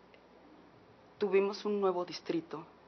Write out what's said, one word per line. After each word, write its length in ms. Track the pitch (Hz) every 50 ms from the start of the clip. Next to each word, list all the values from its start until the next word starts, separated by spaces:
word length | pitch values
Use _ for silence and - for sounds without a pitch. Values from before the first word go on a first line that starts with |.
| - - - - - - - - - - - - - - - - - - - - - - - -
Tuvimos 460 | 208 196 185 196 196 196 208 - -
un 160 | 208 208 202
nuevo 240 | 196 190 180 175 175
distrito, 600 | 170 151 - - - 165 165 160 - - 156 170 - - - -